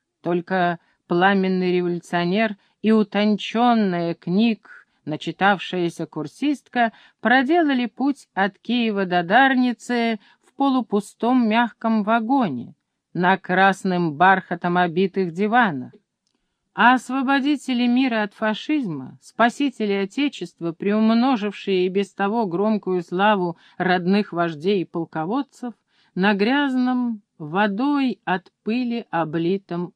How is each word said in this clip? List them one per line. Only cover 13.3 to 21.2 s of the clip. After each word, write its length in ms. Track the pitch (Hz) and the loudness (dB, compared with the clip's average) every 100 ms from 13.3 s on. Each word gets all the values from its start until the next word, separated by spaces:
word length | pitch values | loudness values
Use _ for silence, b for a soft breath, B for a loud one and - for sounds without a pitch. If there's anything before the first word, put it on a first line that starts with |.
| 190 | 2
красным 800 | - 180 196 190 190 180 170 143 | 0 2 2 2 -2 -2 -2 2
бархатом 640 | 180 190 - 175 175 180 | 4 4 0 -6 -2 0
обитых 540 | 180 160 190 190 185 | 0 0 -2 0 -4
диванах. 640 | 160 208 233 226 139 123 - _ _ _ _ _ _ _ - | -2 0 2 0 -2 -10 -16 _ _ _ _ _ _ _ 2
А 140 | 220 | 4
освободители 920 | 254 - 262 262 277 269 294 - 240 247 | 4 0 -4 0 0 0 -2 -2 -2 0
мира 340 | 240 262 226 | 2 0 0
от 140 | 208 - | -4 -4
фашизма, 800 | 220 208 - 302 233 147 131 - | -4 -4 -2 -4 -4 -8 -10 -18
спасители 720 | - - 233 - 285 - 214 | -8 0 0 2 -4 -2 -2
Отечества, 800 | 202 196 - 285 - 175 - 170 | -2 -4 -2 -4 -4 -14 -10 -8
приумножившие 1120 | 160 190 208 220 226 | -4 -2 2 4 4